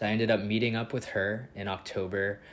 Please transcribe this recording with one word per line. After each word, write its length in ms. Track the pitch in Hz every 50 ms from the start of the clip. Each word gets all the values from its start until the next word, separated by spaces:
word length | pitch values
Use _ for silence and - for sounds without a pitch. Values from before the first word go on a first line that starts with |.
I 60 | 107 104
ended 220 | 110 113 113 110
up 100 | 113 98
meeting 340 | 98 104 107 113 120 117 113
up 160 | 113 117 -
with 140 | - 123 -
her 440 | - - 104 95 101 107 113 127 - -
in 120 | 98 98 101
October. 720 | 95 92 - - - 101 95 92 98 98 98 101 101 - - -